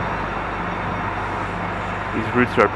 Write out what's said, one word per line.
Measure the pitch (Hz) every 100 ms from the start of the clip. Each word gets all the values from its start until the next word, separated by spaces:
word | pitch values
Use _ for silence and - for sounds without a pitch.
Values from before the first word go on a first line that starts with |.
| - - - - - - - - - - - - - - - - - - - - -
These | 113 107 120
routes | 120 -
are | 101